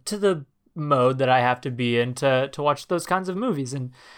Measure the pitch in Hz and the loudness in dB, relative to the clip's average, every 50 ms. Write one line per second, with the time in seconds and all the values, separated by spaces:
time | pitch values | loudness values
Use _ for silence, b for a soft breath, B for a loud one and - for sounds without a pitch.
0 | _ - 208 208 202 196 185 156 135 - _ _ _ _ _ 160 151 147 143 131 | _ -8 -4 0 2 2 2 0 -2 -10 _ _ _ _ _ -8 -2 0 2 4
1 | 123 127 131 127 135 127 127 127 123 123 127 123 - 139 123 117 123 120 120 117 | 4 4 4 2 2 4 4 4 4 2 2 0 -2 -6 -4 -2 -2 0 2 2
2 | 120 123 123 - 147 139 131 127 135 139 - - 147 147 143 - - - 185 170 | 0 0 -2 -2 0 2 2 2 0 -2 -4 -2 0 0 0 -2 -2 -4 -4 -4
3 | 165 - 180 185 185 180 180 190 240 254 196 143 135 120 135 139 127 123 127 B | -2 -2 -2 -2 -2 -4 -6 -4 -4 -2 -2 -4 -4 -6 -6 -8 -8 -10 -12 B
4 | B B B | B B B